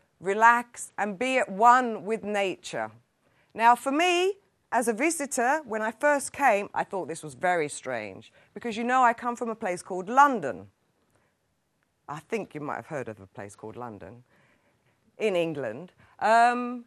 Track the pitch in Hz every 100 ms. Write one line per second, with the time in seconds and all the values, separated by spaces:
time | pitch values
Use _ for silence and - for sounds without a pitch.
0 | _ _ 170 202 226 240 240 - - -
1 | 208 185 254 262 226 190 233 254 247 214
2 | 170 220 190 208 196 160 - 139 110 113
3 | _ _ _ _ _ - 226 240 - 277
4 | 359 349 370 403 _ _ _ 226 233 208
5 | 302 330 277 - 240 302 277 214 220 233
6 | 294 285 - - 277 202 202 - 185 196
7 | 143 165 156 127 180 180 147 - - 123
8 | 107 95 107 _ _ - 240 214 240 254
9 | 247 233 240 240 233 220 214 175 - 185
10 | 185 247 285 247 143 87 104 _ _ _
11 | _ _ _ _ _ _ _ _ _ _
12 | - 147 - 226 185 151 147 - 120 151
13 | 117 104 98 - 104 - 107 110 120 101
14 | 87 117 123 _ _ _ _ _ _ _
15 | _ - 220 180 165 147 127 113 180 _
16 | _ - 202 226 240 240 247 247